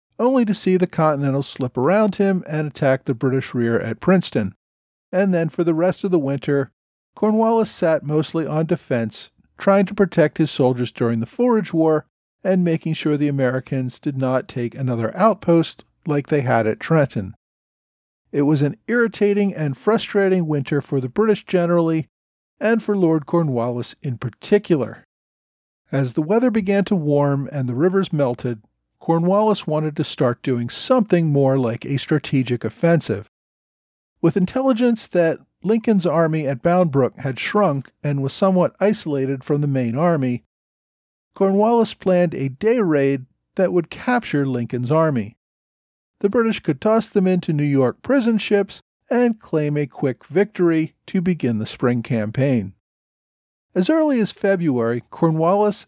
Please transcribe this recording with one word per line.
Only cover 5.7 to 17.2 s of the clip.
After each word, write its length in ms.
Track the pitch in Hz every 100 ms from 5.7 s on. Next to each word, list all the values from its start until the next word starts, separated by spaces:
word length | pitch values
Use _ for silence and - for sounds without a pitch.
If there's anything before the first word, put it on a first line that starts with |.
rest 300 | 160 180 -
of 60 | 196
the 80 | 175
winter, 520 | 139 139 - 143 131 _ _ _ _ -
Cornwallis 540 | 214 220 226 226 220
sat 340 | - 170 156
mostly 420 | 147 151 156 165 143
on 200 | 151 165
defense, 640 | 175 - 123 113 - - _ _ -
trying 280 | - 196 190
to 80 |
protect 440 | 208 190 - 151 -
his 120 | 156
soldiers 420 | - 127 123 123
during 280 | - 120 113
the 60 | 117
Forage 460 | - 247 220 170
War 340 | 165 160 151 - _ _ _
and 180 | 190 190
making 300 | 175 160 160
sure 240 | 160 156 143
the 120 | 147
Americans 680 | 139 127 131 - 135 127 -
did 200 | 151 135
not 280 | 131 131 110
take 280 | 131 120
another 420 | - 127 117 113 175
outpost 680 | 220 196 - 170 156 - _ _ -
like 220 | 147 135
they 140 | 147
had 240 | 123 117 110
at 140 | 107
Trenton. 540 | - 165 139 -